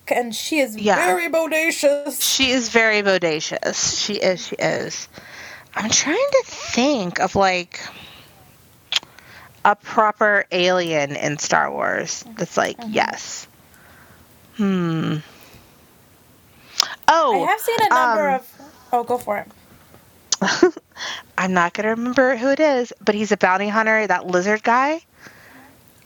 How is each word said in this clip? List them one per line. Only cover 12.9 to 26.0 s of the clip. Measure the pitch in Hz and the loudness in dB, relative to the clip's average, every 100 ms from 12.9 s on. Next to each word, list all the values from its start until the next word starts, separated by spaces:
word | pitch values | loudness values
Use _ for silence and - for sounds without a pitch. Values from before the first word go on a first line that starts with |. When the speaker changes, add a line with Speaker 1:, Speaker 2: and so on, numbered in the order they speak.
Speaker 2:
yes. | 214 - - - - - _ - - - - - - - - - - | -2 -2 -4 -12 -14 -16 _ -20 -20 -20 -20 -20 -20 -20 -20 -20 -4
Hmm. | 202 185 170 160 170 156 - - - - - _ - _ _ _ _ _ _ - - - - - - | 0 0 0 -2 -2 -4 -6 -20 -20 -20 -20 _ -20 _ _ _ _ _ _ -20 -18 -4 -4 0 2
Oh, | 320 302 285 330 | 4 4 2 0
Speaker 1:
I | |
have | 427 | 0
seen | - 453 | 0 0
a | 427 | 4
number | 247 247 220 294 | 4 4 2 2
Speaker 2:
um, | 262 | 0
Speaker 1:
of, | 254 - - - - | -4 -20 -20 -20 -2
oh, | 240 | -2
go | 233 240 | 0 -4
for | - 208 | -4 -8
it. | - - - - - - _ _ _ - 190 - 359 - _ - | -8 -20 -20 -20 -20 -20 _ _ _ -4 -2 2 2 2 _ -14
Speaker 2:
<laughs> | - - - - | -12 -12 -10 -4
I'm | 185 | 0
not | 185 175 | 2 2
gonna | - 214 | 0 -2
remember | 226 240 254 254 254 | -2 0 2 2 2
who | 254 | 0
it | 277 | 2
is, | 311 262 240 - | 2 2 -2 -2
but | 202 | 0
he's | 208 214 | 0 0
a | 202 | 2
bounty | 190 190 202 | 4 2 0
hunter, | 214 220 220 208 | 0 2 2 2
that | 180 185 | -2 0
lizard | 180 190 214 | 0 2 0
guy. | 233 240 277 320 - _ - - - - - - - _ | 2 2 2 -2 -8 _ -20 -20 -20 -20 -20 -20 -20 _